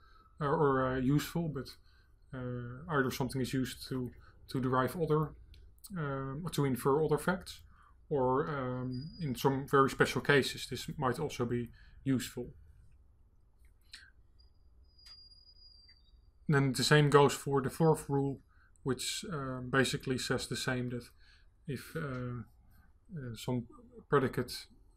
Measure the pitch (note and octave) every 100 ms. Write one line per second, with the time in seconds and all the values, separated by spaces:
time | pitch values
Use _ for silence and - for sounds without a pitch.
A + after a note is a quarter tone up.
0 | - - _ - D3 E3 C#3+ C3 C3 C3
1 | B2+ D3 - E3+ E3 C3+ B2 - - -
2 | - - - C3 B2 B2 A#2+ A#2+ F3 C#3+
3 | C3 - B2+ C3 A#2 C3+ B2+ - - C3
4 | B2 - - - - C#3 B2+ B2+ B2+ F3+
5 | D3+ D3+ D3+ - - - - - - F#3
6 | C#3+ C3+ C3+ C#3 E3+ - C#3+ B2 C#3 C#3+
7 | D3+ D3 - F3+ - - - - - -
8 | - D3 B2+ C3 E3 C#3+ B2+ B2+ B2+ B2+
9 | D#3 A3+ D3+ A#2+ C#3+ C3+ C#3 C#3+ C#3 -
10 | B2+ C3 - C#3+ A#2+ - - B2 - D#3
11 | E3 E3 D3 - A2+ A#2+ A#2 - - -
12 | C3+ B2+ - - A#2+ - - - - -
13 | - _ _ _ _ _ - - _ -
14 | - - - - - _ - - - -
15 | - - - - - - - - - -
16 | _ - - - - C#3+ C3+ A#2+ B2 D3+
17 | D3 C#3+ G#3 - - C#3 B2+ - E3 D#3
18 | - C#3 C#3 C3 - - - - C#3 B2
19 | - - G#3+ D#3 C3+ B2+ B2 C3+ B2 D3
20 | - B2+ - B2+ - B2 - B2+ B2 B2
21 | - - - - - _ - B2+ - D#3+
22 | D3 B2+ B2 B2 G#2+ - - - - _
23 | - F3 B2+ A2+ - B2 A#2 - - -
24 | - C#3+ B2+ - B2 - - - -